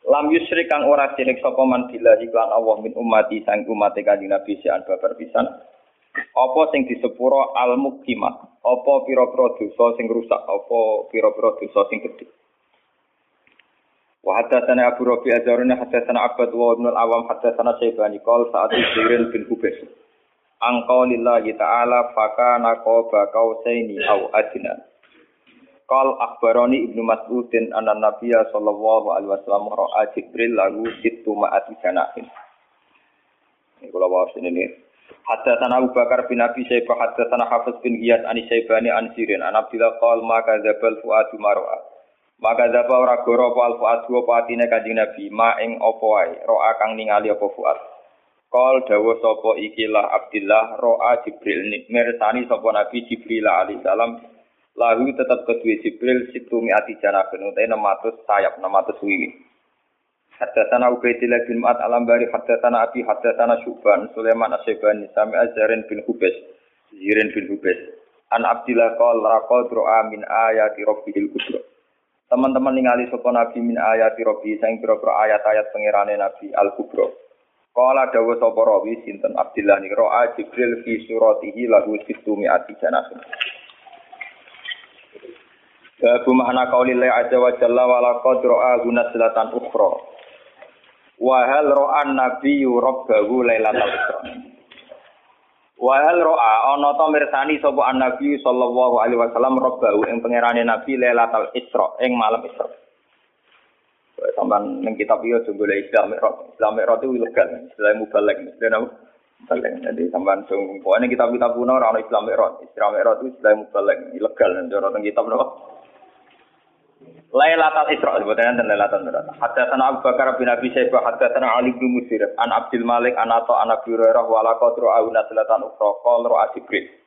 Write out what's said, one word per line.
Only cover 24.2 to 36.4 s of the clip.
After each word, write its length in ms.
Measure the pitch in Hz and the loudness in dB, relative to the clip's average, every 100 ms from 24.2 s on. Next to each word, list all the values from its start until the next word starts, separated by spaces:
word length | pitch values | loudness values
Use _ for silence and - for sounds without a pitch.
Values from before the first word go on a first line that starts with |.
| 92 | 2
adna." 480 | 107 - - - - - _ _ _ _ _ _ _ _ _ - | -2 -2 -6 -10 -10 -14 _ _ _ _ _ _ _ _ _ -2
Qal 320 | 131 135 135 | 0 0 -2
akhbarani 640 | 127 - 113 120 123 131 117 | -6 0 2 4 4 2 -2
Ibnu 160 | 110 | -4
Mas'udin 720 | 113 110 - 127 120 113 113 | -2 -2 -2 -6 -2 -2 -2
anna 240 | 110 110 107 | -4 -2 0
Nabiyya 480 | 107 - 120 117 107 | 0 -2 0 2 2
sallallahu 560 | 107 107 104 110 110 104 | 0 -2 0 2 2 2
alaihi 240 | 92 101 98 | -4 -4 -6
wasallam 320 | 98 101 104 | -2 -2 -2
ra'a 400 | 95 98 - 110 | -4 -2 0 -2
Jibril 400 | - - - 117 | -4 -10 -4 -2
lahu 320 | 110 95 104 113 113 | 2 0 -2 -8 -4
sittu 320 | 113 113 - | -6 -4 -6
ma'ati 400 | 104 101 98 - - | -2 0 0 -4 -8
janahin. 480 | - 90 73 - - - - _ _ _ _ _ _ _ _ _ _ _ _ _ | -4 -2 -4 -8 -18 -20 -20 _ _ _ _ _ _ _ _ _ _ _ _ _
Ini 80 | - | -12
kula 160 | 90 92 | -2 0
waos 240 | 92 92 - | 0 -2 -4
ini 160 | 87 | -6
nih. 160 | 87 - - _ _ _ - - | -4 -6 -8 _ _ _ -18 -6
Haddatsana 560 | 113 - 117 127 127 | -2 0 0 2 0
Abu 80 | 127 127 | 2 2
Bakar 320 | 120 127 120 | 2 0 -2
bin 80 | |
Abi 240 | 120 | 0